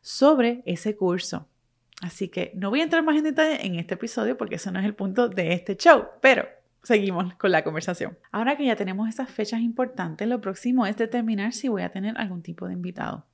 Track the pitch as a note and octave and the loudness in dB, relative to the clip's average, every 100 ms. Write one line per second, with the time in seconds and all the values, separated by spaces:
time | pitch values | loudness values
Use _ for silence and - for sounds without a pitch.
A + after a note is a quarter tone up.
0 | - - C#4 D4 A#3 A#3+ - - G#3+ G#3 | -12 4 6 6 4 0 -4 -4 -2 0
1 | F#3 F3+ - D#3+ D3+ _ _ _ _ - | 0 0 -2 -8 -12 _ _ _ _ -12
2 | F3 - F#3+ - F3 F#3 G3 C4 E4 E4 | -10 -8 -6 -4 -6 -4 -2 0 2 2
3 | D#4 D4+ D#4 C#4+ D#4 D4 F#3+ E3+ E3+ F#3 | 4 2 2 2 2 2 -2 -4 -4 -6
4 | - - - E3+ A3+ E3+ G3 F#3 G#3 G#3 | -6 -2 -2 -2 -6 -6 -6 -2 -2 -2
5 | G3 G3 A#3+ F#3+ E3 F3 - G3 E4+ C#4 | -2 0 0 0 0 -2 -2 4 6 6
6 | - - C4+ A#3+ - - _ _ - G#3+ | 4 2 4 6 2 -8 _ _ 2 2
7 | G3 F3 F3+ - G3 E3 D#3+ D#3 F#3 F3 | 2 -2 -4 0 2 2 2 -4 -4 -4
8 | - - _ G#3 A#3 C#4+ C4+ A3 F#3+ F#3+ | -6 -10 _ -4 -2 0 0 0 -2 -2
9 | A3 A3 C4 - G#3+ A3+ A#3 A#3 B3+ B3+ | -4 -4 -6 -6 -4 -2 -2 -2 -4 -4
10 | E3+ D#3 A3 B3 G3 F#3+ A#3+ B3+ G3+ G#3 | -6 -4 -4 -2 -4 -4 0 2 2 0
11 | A3+ A#3+ A3+ G#3 G#3+ - C4+ G3+ F3+ F#3+ | -2 -2 -2 -2 -2 -2 -2 -2 -4 -4
12 | G3+ A3+ G3+ F3 E3 E3 F3+ F3+ F3+ F3+ | -6 -4 -6 -8 -12 -10 -8 -8 -8 -6
13 | - - - | -8 -8 -14